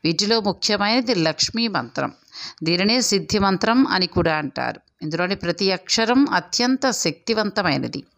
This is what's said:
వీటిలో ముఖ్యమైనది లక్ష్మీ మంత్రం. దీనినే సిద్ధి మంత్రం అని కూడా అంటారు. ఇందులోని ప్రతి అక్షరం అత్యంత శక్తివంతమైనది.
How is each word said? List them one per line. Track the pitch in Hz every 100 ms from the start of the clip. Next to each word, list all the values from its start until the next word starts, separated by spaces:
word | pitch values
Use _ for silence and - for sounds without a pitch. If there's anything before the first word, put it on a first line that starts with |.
వీటిలో | 160 165 208 226
ముఖ్యమైనది | 202 180 - 208 202 240 233
లక్ష్మీ | 208 160 156 - 226 233
మంత్రం. | 180 120 - 127 - _ - - -
దీనినే | 160 175 202 247
సిద్ధి | 240 196 156 208
మంత్రం | 196 185 214 240 269
అని | 185 180
కూడా | 185 165
అంటారు. | 156 147 123 120 - _ _
ఇందులోని | 156 165 180
ప్రతి | 190 170 170 190
అక్షరం | 185 - - 226 247 285
అత్యంత | 180 - - 247 262 269
శక్తివంతమైనది. | - 170 156 - 220 214 208 180 135 127 143 -